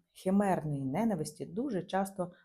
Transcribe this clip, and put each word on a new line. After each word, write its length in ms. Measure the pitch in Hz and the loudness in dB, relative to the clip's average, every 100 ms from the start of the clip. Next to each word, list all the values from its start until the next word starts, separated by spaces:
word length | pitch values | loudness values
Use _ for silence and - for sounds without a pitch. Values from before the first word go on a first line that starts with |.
| _ | _
химерної 720 | - 185 196 202 160 151 139 131 | -4 2 4 4 2 0 -2 0
ненависті 600 | 156 226 170 151 - 151 | 0 0 0 -4 -6 -8
дуже 380 | 185 285 185 | -4 -2 -4
часто 480 | - 190 196 - 175 - | -2 -2 -2 -4 -8 -8